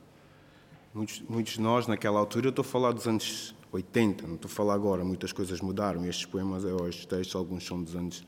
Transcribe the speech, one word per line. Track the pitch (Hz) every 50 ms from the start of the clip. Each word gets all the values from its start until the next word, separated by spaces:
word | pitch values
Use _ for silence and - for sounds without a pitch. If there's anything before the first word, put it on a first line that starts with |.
| - - - - - - - - - - - - - - - - - - -
Muitos, | 107 107 104 - - - -
muitos | 113 117 107 - -
de | 110
nós, | 110 113 120 123 117 117
naquela | 107 - - 107 104 104
altura, | 104 104 - 117 123
eu | 131
estou | 131 -
a | 131
falar | - - 127 127 120
dos | 120 110 107 117
anos | 113 107 - - - - - - - - - -
oitenta, | - 95 92 - - 123 113 101 90 - - -
não | 82
estou | 80 - 98
a | -
falar | - 104 104 101
agora, | 101 104 101 95 90 90
muitas | 92 92 87 - 90
coisas | - - 98 90 95 82
mudaram, | 95 95 95 101 104 101 87 85 87
e | 90
estes | 85 - -
poemas, | - - 95 95 98 92 92
ou | 98 92 92 92 87 87
estes | 85 87 -
textos, | - 98 92 92 - -
alguns | 95 90 82 90 87 -
são | - 90 90
dos | 87 80 85
anos | 87 90 87 82 - -